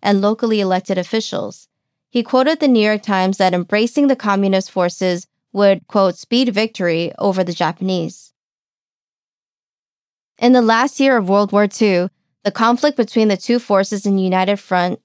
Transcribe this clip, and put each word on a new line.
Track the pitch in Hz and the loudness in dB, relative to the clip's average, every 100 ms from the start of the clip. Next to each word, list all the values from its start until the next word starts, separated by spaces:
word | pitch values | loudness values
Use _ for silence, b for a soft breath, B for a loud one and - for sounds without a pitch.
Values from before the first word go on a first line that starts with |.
and | 208 202 | -2 0
locally | 202 220 233 214 | 0 0 -2 0
elected | 190 185 185 185 | 0 -2 -2 -4
officials. | 180 220 - - 101 - _ _ _ _ _ | -4 -4 -4 -8 -8 -12 _ _ _ _ _
He | 240 | -4
quoted | 233 254 269 320 | 0 2 2 2
the | 294 | 2
New | 233 | 2
York | 214 214 | 2 0
Times | 214 190 190 196 | -2 0 0 0
that | 185 | 0
embracing | 180 170 208 233 - 285 | 0 -2 -2 0 0 0
the | 262 | 0
communist | 214 196 196 196 190 | 0 0 2 0 -2
forces | 190 175 - 185 175 - _ _ | -2 -2 -2 -4 -4 -8 _ _
would, | 202 202 190 - | 0 2 2 0
quote, | 214 190 175 | 0 0 -2
"speed | - 240 247 | -4 -2 0
victory | 196 220 - 175 165 170 - | -2 -4 -2 -2 -2 -4 -4
over | 196 185 | -2 -2
the | 180 | -4
Japanese." | 165 165 170 185 185 165 - - _ _ _ _ _ _ _ _ _ _ _ _ _ _ _ _ _ _ _ _ - | -2 -4 -2 -4 -4 -6 -10 -20 _ _ _ _ _ _ _ _ _ _ _ _ _ _ _ _ _ _ _ _ -2
In | 240 | 2
the | 254 | 4
last | 226 226 277 - | 4 2 0 0
year | 269 247 | 2 2
of | 185 | 2
World | 202 202 | 0 2
War | 202 208 | 2 0
Two, | - 214 180 180 _ _ _ 202 | 0 0 2 -2 _ _ _ -6
the | - 226 | 0 0
conflict | 247 294 285 | 2 0 -2
between | 214 233 214 | -2 0 0
the | 190 | 0
two | - 240 | -2 -2
forces | - 196 196 202 202 | 0 0 0 -4 -2
in | 196 | -2
United | 185 185 185 202 | 0 0 0 -4
Front | - 180 180 - | -2 -2 -2 -4